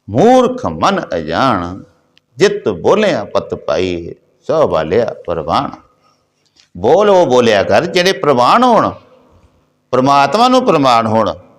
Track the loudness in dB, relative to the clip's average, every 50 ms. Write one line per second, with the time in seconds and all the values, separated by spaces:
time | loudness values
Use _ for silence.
0 | _ -4 0 2 4 4 6 4 4 2 -2 -6 -8 -8 -4 -2 -2 -2 -2 -2
1 | -4 -6 -6 -6 -6 -4 -2 -2 0 0 0 -2 -4 -8 -10 -14 -18 -20 _ _
2 | _ _ _ _ _ _ _ -2 0 0 0 -2 -4 -6 -6 -2 0 0 0 2
3 | 0 0 -2 -4 -6 -6 -6 -6 -6 -6 -8 -10 -6 -6 -4 -4 -4 -4 -6 -8
4 | -10 -12 -16 -20 _ _ _ _ _ -4 -2 0 0 0 0 -2 -2 -2 -2 -2
5 | -2 -4 -6 -10 -10 -8 -8 -6 -6 -4 -4 -4 -4 -6 -10 -16 _ _ _ _
6 | _ _ _ _ _ _ _ _ _ _ _ _ _ _ -10 -4 0 2 2 2
7 | 4 4 4 4 4 4 2 2 4 4 2 2 2 2 0 0 0 0 -2 0
8 | 0 0 -2 -2 0 0 2 2 2 2 4 2 2 2 2 2 0 0 -4 -8
9 | -14 _ _ _ _ _ _ _ _ _ _ _ _ _ _ _ _ _ -2 0
10 | 2 2 2 2 2 2 2 2 2 2 2 2 2 2 2 2 2 2 2 2
11 | 2 0 0 0 0 -2 -4 -8 -12 _ _